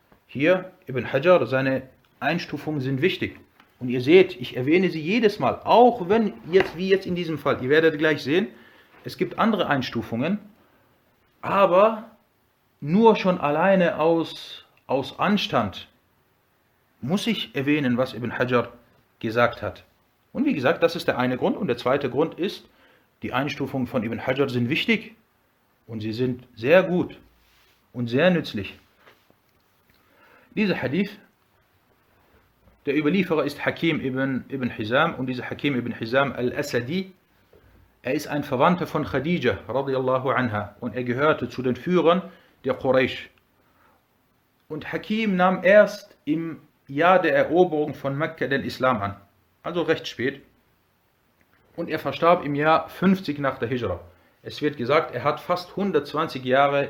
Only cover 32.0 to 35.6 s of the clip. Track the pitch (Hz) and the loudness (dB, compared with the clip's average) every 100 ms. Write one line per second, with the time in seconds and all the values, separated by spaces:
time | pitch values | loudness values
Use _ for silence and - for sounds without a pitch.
32 | _ _ _ _ _ _ _ _ - 143 | _ _ _ _ _ _ _ _ -2 0
33 | 147 190 185 156 143 143 - - 165 151 | 2 2 2 0 -2 -2 -4 -2 0 0
34 | 135 127 135 131 - 135 123 - 107 127 | -2 -2 -2 -4 -6 -6 -6 -6 -2 0
35 | 165 - 131 127 - 123 | 0 -2 -6 -8 -8 -6